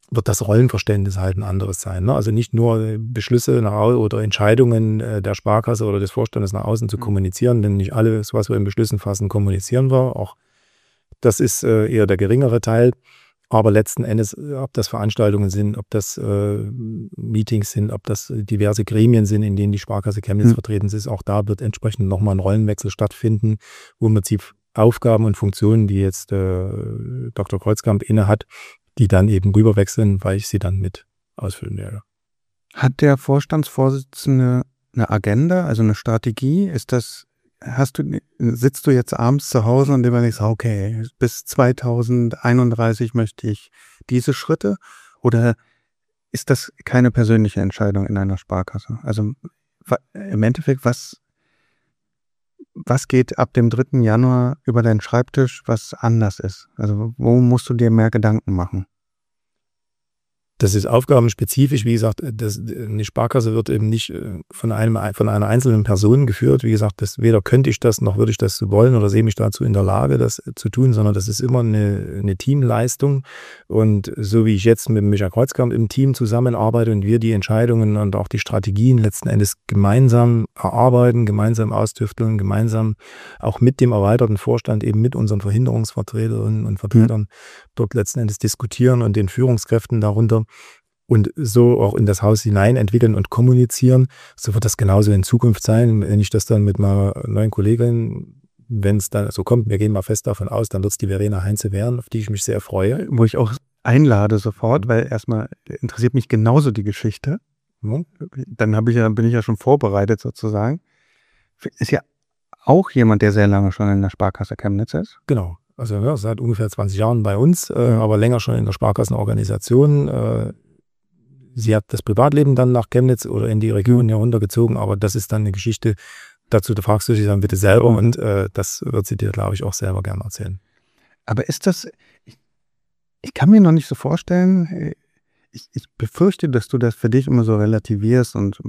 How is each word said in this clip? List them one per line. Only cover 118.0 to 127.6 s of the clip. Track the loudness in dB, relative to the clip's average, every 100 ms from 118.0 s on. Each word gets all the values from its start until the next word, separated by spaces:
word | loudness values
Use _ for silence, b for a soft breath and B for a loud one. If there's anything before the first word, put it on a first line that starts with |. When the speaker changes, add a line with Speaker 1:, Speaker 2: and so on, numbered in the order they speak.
| 2 2
Speaker 1:
länger | 2 0
schon | -2
in | -2
der | -2
Sparkassenorganisation. | -2 -2 0 -2 -2 -2 -2 -2 -4 0 4 4 4 0
Äh, | -2 -2 -4 -4 -10 _ _ _ _ _ _ _ _ _ -6
sie | 0
hat | 0 0
das | -6
Privatleben | -2 2 4 4 2
dann | 4 2
nach | 2 0
Chemnitz | 2 2 0 -2
oder | -4 -2
in | 0
die | 0
Region | 0 4 4 4
heruntergezogen, | 2 0 0 -2 0 0 0
aber | -2 -2
das | -2 -4
ist | -4
dann | -2
eine | -2
Geschichte, | -4 -4 -4 -2 -4 B B B B -2
dazu, | 0 0
da | -4
fragst | 0 0 0
du | 0
sie | 2
dann | 0
bitte | 0
selber | 2